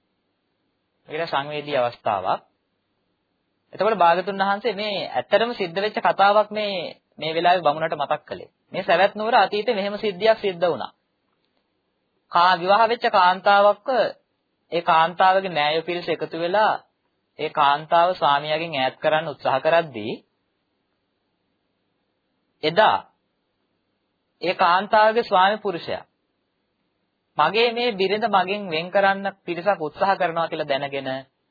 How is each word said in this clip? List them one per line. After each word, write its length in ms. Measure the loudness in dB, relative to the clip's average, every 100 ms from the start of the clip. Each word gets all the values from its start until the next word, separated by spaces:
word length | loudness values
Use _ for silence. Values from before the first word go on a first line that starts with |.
| _ _ _ _ _ _ _ _ _ _ -14
ඒක 140 | -8 -4
සංවේදී 520 | -4 -4 -8 -4 -2
අවස්ථාවක්. 640 | -2 -2 -4 -2 -2 -4 -6 _ _ _ _ _ _ _ _ _ _ _ _
එතකොට 240 | -6 -2 2
භාගතුන් 400 | 2 2 0 -4
වහන්සේ 340 | -2 -2 -4
මේ 240 | -4 -6 -6 -6
ඇත්තටම 440 | -6 0 0 0
සිද්ධ 260 | -4 -6 -4
වෙච්ච 180 | -4 -2
කතාවක් 500 | 0 2 4 4 2
මේ, 240 | -2 -6 -6 -8 -14 _
මේ 180 | -10 -6
වෙලාවේ 300 | 0 2 2
බමුණට 320 | 2 0 -4 -4
මතක් 260 | -4 -4
කළේ. 280 | -6 -14 -14 _ _
මේ 160 | -8
සවැත් 300 | 0 2 2 0
නුවර 200 | 0 2
අතීතේ 400 | 2 0 -2 -2
මෙහෙම 220 | -4 -4
සිද්ධියක් 400 | -6 -2 0 0
සිද්ධ 260 | -2 -2 -2
වුණා. 260 | -2 -8 _ _ _ _ _ _ _ _ _ _ _ _ _ _
කා-, 280 | 2 2 2
විවාහ 240 | 2 2 2
වෙච්ච 200 | 0 0
කාන්තාවක්ව 800 | 4 4 2 4 6 6 2 -2 0 -2 -4 _ _ _ _ _
ඒ 100 | -4
කාන්තාවගේ 680 | 2 2 2 2 2 2 0
නෑයෝ 340 | -2 0 0
පිරිස 240 | -2 -6 -4
එකතු 280 | -4 -4 -6
වෙලා 340 | -2 2 2 0 -6 _ _ _ _ -10
ඒ 100 | -6
කාන්තාව 600 | 0 2 2 2 2 2
ස්වාමියාගෙන් 600 | 2 2 2 0 -4 -4
ඈත් 220 | -4 -4 -2
කරන්න 300 | 0 0 -2
උත්සාහ 300 | -6 -2 -2
කරද්දී 540 | 2 2 0 -6 -10 -10 _ _ _ _ _ _ _ _ _ _ _ _ _ _ _ _ _ _ _ _ _ _ _ _
එදා 340 | -2 2 2 2 -4 _ _ _ _ _ _ _ _ _ _ _ _ _
ඒ 120 | -6
කාන්තාවගේ 680 | 0 2 2 2 4 4 2
ස්වාමි 340 | 2 2 4 2
පුරුෂයා 460 | -4 -8 -8 -10 -12 _ _ _ _ _ _ _ _ _ _ _ _ -2
"මගේ 320 | 0 2 0
මේ 180 | 0 -4
බිරිඳ 340 | -2 -2 0 0
මගෙන් 360 | 0 0 -4 -4
වෙන් 200 | -6 -2
කරන්න 380 | 0 2 0 -4 -10
පිරිසක් 380 | -10 -4 -2 -2
උත්සාහ 320 | -4 -2 -2
කරනවා" 340 | 0 -2 -2 -4
කියලා 220 | -6 -4
දැනගෙන 400 | -4 -4 -8 -8 -10 -12 _ _